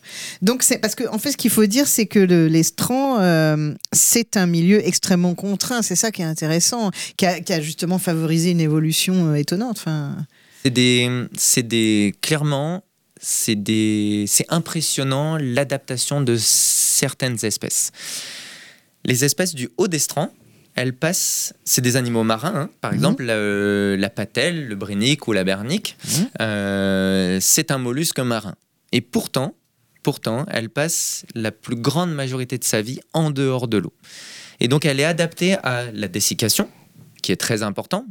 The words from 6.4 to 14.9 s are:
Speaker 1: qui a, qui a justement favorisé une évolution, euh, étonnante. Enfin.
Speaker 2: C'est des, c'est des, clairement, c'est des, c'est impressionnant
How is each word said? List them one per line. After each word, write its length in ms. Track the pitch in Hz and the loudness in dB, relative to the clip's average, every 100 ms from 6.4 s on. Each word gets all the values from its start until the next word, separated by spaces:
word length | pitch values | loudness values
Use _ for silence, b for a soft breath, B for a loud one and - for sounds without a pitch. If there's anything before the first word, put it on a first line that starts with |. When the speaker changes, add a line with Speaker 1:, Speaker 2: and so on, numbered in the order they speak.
| 156 165 - 240 208 B B - | 0 2 2 0 -2 B B 0
Speaker 1:
qui 120 | 180 | 0
a, 140 | 170 | 0
qui 120 | - | -2
a 80 | 165 | -4
justement 380 | 151 156 175 185 | -4 -4 -2 0
favorisé 500 | 180 160 160 165 175 | 0 0 2 2 2
une 120 | 170 | 2
évolution, 720 | 156 156 156 156 - 185 165 | 2 2 2 0 2 2 4
euh, 20 | 147 | 2
étonnante. 420 | 147 180 247 202 | 0 -2 -4 -6
Enfin. 380 | 165 156 143 143 151 b b b | -4 -4 -4 -6 -10 b b b
Speaker 2:
C'est 80 | 135 | -2
des, 400 | 123 123 123 123 123 120 - | 2 4 4 2 -2 -4 -2
c'est 240 | - - | 0 0
des, 540 | 120 117 110 107 101 - | 2 2 4 4 2 0
clairement, 600 | - 151 147 139 151 180 - _ _ - | -2 0 0 -2 -4 -6 -12 _ _ -12
c'est 320 | - - - 107 | -6 -2 -2 -2
des, 720 | 101 110 107 107 104 104 104 | 0 0 2 2 0 0 0
c'est 200 | - - | 0 0
impressionnant 880 | 170 - 165 147 | -2 -2 -4 -2